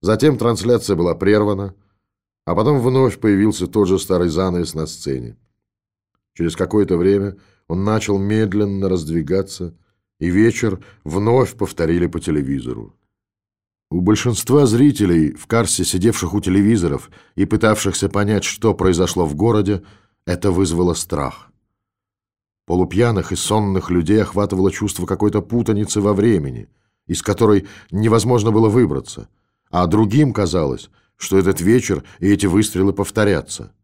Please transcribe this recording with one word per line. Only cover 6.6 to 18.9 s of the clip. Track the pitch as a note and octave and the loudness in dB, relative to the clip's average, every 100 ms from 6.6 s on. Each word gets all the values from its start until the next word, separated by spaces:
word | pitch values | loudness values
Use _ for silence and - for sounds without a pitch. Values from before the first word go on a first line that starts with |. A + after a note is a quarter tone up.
| F#2 G#2+ G2 F2 | -2 0 2 2
время | F#2 G2+ G2+ F#2+ _ _ _ | 2 2 0 -8 _ _ _
он | F2 | -4
начал | G2 G#2+ G#2 G2 | 0 -2 0 -2
медленно | G2 G#2+ A2 G2+ G#2 G2 F#2+ | 0 0 0 0 -2 -2 -2
раздвигаться, | F#2 D2+ E2 D2 F#2 F#2+ - F2 - _ _ _ _ | -2 -2 -4 -2 -2 -4 -10 -14 -14 _ _ _ _
и | E2+ | -2
вечер | F#2 A2+ A2 A2+ F#2 - _ | 2 2 2 -4 -4 -12 _
вновь | - E2+ G#2 B2 B2+ - | -6 -2 2 2 0 -2
повторили | G2 - E2 F2 F2 | -8 -4 -2 0 0
по | F2 | -4
телевизору. | E2 D2+ C2+ C2+ A#1 A1+ G#1 _ _ _ _ _ _ _ _ _ _ | -4 -4 -2 -6 -8 -12 -14 _ _ _ _ _ _ _ _ _ _
У | F2 | -2
большинства | F#2 G#2+ B2+ A2 - C#3 C3+ | 2 2 0 -4 2 4 4
зрителей | A2+ D3 C3 G2+ E2+ D2+ | 4 4 4 2 4 2
в | - - | -2 -2
Карсе, | A#2 G2+ - | 0 0 -2
сидевших | F2+ F#2 G#2 A2 F2 G2+ | -2 0 0 0 -2 -4
у | |
телевизоров | G2+ F#2+ G2+ A2 E2+ C#2 - - _ | 0 2 4 2 0 -4 -8 -20 _
и | - F#2+ | -4 -2
пытавшихся | A2 A2 G#2+ G2+ F2+ G2 | 2 2 2 -2 -2 -4
понять, | G2+ G#2 G#2 | -2 0 0
что | - - A#2 F#2+ | -2 -2 -2 2
произошло | F#2 | 2